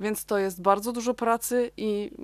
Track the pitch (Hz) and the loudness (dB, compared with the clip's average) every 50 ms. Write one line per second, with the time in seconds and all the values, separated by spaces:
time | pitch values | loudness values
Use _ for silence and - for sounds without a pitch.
0 | 190 214 214 208 - - 214 202 196 190 180 180 175 196 196 202 208 233 240 240 | -4 -4 -4 -4 -4 -2 0 0 0 0 -2 0 4 4 4 4 4 -2 -4 -4
1 | 226 240 247 247 240 226 226 233 - - 240 247 240 - - - 214 214 208 202 | -2 -2 -2 0 2 2 2 2 0 0 0 0 0 0 -2 -4 -2 -2 -2 -2
2 | 208 - - - | -4 -6 -10 -14